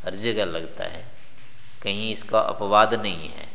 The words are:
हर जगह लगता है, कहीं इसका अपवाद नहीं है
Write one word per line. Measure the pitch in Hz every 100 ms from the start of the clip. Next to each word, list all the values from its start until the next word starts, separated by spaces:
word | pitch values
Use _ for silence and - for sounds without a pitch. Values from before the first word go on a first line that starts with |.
हर | 92
जगह | 98 117 107
लगता | 92 82 82 -
है, | 90 85 - - - - - - - -
कहीं | 110 101 110
इसका | 107 - 110
अपवाद | - 95 101 104 110
नहीं | 113 104 85 76
है | 71 76